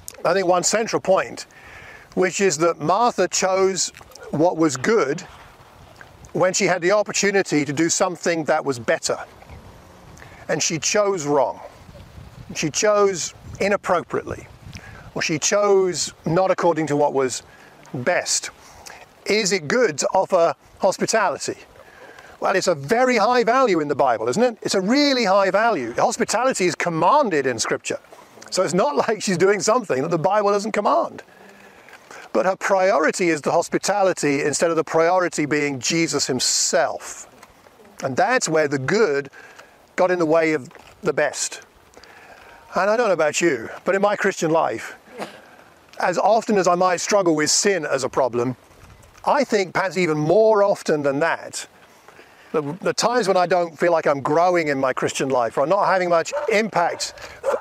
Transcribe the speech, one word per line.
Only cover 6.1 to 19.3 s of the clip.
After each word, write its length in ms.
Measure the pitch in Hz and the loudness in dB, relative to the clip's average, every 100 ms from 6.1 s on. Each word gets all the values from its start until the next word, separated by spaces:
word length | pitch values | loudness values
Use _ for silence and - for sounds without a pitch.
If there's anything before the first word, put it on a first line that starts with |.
| - - | -20 -10
when 200 | 165 185 | -2 0
she 120 | - 185 | 2 0
had 160 | 180 | 0
the 100 | 175 | 2
opportunity 760 | 208 208 - 202 196 - 147 143 | 2 0 0 0 0 0 0 0
to 80 | |
do 160 | 139 165 | 0 0
something 540 | - 185 165 190 165 156 | 0 -2 -2 -2 -2 0
that 180 | 156 | -2
was 140 | 139 123 | -2 -4
better. 380 | 113 160 - - - - - - - - - - - - - - - | -2 -2 -2 -6 -8 -18 -20 -20 -20 -20 -20 -20 -20 -20 -20 -18 -8
And 140 | 160 | -4
she 160 | - 160 | -4 -4
chose 460 | - 214 202 196 143 | -2 0 0 0 0
wrong. 340 | 147 113 - - - - - - - - - - - | 2 2 -2 -16 -20 -20 -20 -20 -20 -20 -20 -14 -6
She 140 | 160 | -4
chose 640 | - 214 208 202 175 - - - - | 0 2 4 2 0 -8 -12 -18 -6
inappropriately, 840 | 202 202 - 175 - 123 113 113 - - - - - - - - | -2 -2 0 -2 -2 -6 -6 -10 -12 -20 -20 -18 -18 -20 -14 -8
or 80 | |
she 160 | - 156 | -4 -4
chose 720 | - 208 202 196 185 165 - - - | 0 0 4 4 2 -2 -6 -8 -2
not 260 | 170 190 | 0 2
according 340 | 180 175 156 151 | 2 2 0 0
to 80 | 147 | 0
what 180 | 147 | 2
was 280 | 139 131 - - - - - - - | 2 -2 -4 -12 -20 -20 -20 -12 -6
best. 560 | 123 165 - - - - - - - - - - | -2 -2 -2 -4 -6 -14 -20 -20 -20 -20 -20 -14
Is 260 | - | -2